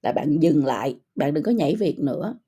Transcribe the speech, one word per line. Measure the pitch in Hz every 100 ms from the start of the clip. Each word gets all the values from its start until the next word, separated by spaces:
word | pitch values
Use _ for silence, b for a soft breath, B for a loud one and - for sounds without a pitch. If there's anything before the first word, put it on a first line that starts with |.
là | -
bạn | - 143 147
dừng | 165 151 135
lại, | 113 131 123 _
bạn | - 135
đừng | 151
có | 202
nhảy | 233 147
việc | 214 185 -
nữa. | 139 147 190 247